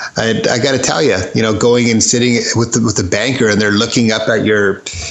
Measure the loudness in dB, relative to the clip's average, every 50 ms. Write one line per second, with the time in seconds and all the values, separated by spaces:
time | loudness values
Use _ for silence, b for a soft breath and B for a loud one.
0 | B B B -4 -2 0 -2 0 0 0 0 0 0 0 0 0 0 -2 -2 0
1 | 2 2 0 0 -2 -4 -2 -2 0 0 0 2 2 2 2 4 2 2 2 2
2 | 2 2 0 0 2 2 0 0 -2 -2 -2 -2 -2 0 0 -2 0 0 0 -2
3 | -4 -2 -2 -2 -2 -2 0 0 0 2 2 2 2 2 2 0 0 0 0 0
4 | 2 2 0 0 0 0 0 0 2 2 2 2 2 0 0 -2 -8 B B B
5 | B B